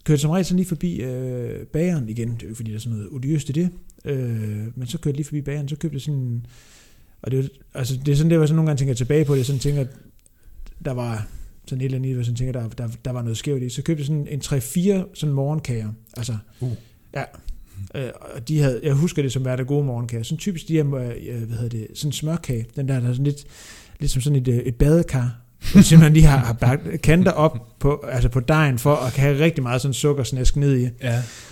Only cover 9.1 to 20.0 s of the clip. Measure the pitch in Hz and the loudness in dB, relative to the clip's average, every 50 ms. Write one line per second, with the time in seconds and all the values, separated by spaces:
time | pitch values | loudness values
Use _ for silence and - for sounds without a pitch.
9.1 | 147 151 156 139 143 135 123 123 143 131 - 143 143 143 135 123 - - - - | 2 2 4 4 2 2 2 0 -2 -2 0 0 0 0 -2 -4 -8 -16 -20 -20
10.1 | _ _ _ _ _ _ _ - - - - - - - - 143 131 123 120 117 | _ _ _ _ _ _ _ -20 -18 -16 -16 -16 -16 -12 -8 -8 -6 -6 -6 -6
11.1 | 113 107 104 - - - - - - - - - 139 127 131 135 131 127 131 131 | -6 -6 -8 -10 -10 -14 -14 -14 -18 -20 -12 -10 -6 -4 -4 -4 -4 -4 -4 -4
12.1 | 131 123 120 117 120 120 123 131 123 127 117 110 113 - 120 113 113 - - 127 | -4 -4 -4 -4 -2 -2 -4 -4 -4 -4 -6 -8 -8 -8 -8 -8 -8 -8 -8 -8
13.1 | 123 123 120 117 113 107 - 147 143 135 123 123 120 - 139 - 165 151 143 135 | -6 -6 -4 -6 -6 -4 -4 -4 -4 -2 -4 -6 -6 -6 -2 -2 -2 -2 -2 -4
14.1 | 156 151 143 - 147 135 - - 151 135 120 - - 180 175 202 196 190 180 180 | -2 -4 -4 -4 -6 -8 -4 -2 -2 -2 -2 -2 -2 0 2 2 2 0 -2 -6
15.1 | - - 151 151 139 139 135 139 156 156 151 - 123 113 107 107 110 110 - _ | -8 -6 -4 -2 -2 0 -2 -2 -2 -4 -4 -4 -6 -6 -6 -8 -10 -12 -16 _
16.1 | - 120 117 - 117 107 - - - - 123 131 113 - - - - _ _ - | -12 -10 -8 -6 -6 -8 -10 -14 -12 -8 -8 -6 -6 -8 -12 -20 -20 _ _ -12
17.1 | - 143 131 - - - - - - - - _ - 98 98 95 - - 135 120 | -10 -10 -10 -10 -14 -14 -10 -10 -10 -10 -12 _ -14 -14 -14 -10 -10 -8 -8 -8
18.1 | - - - - - 123 120 120 151 151 147 175 170 113 - 156 135 139 160 180 | -10 -14 -18 -16 -14 -14 -6 -2 0 2 2 2 2 0 0 0 2 2 2 0
19.1 | - - 139 131 117 131 131 131 127 127 131 127 143 147 143 135 120 120 | 0 0 -2 -2 -2 -2 -2 -2 -2 -2 -2 0 0 0 0 0 -2 -4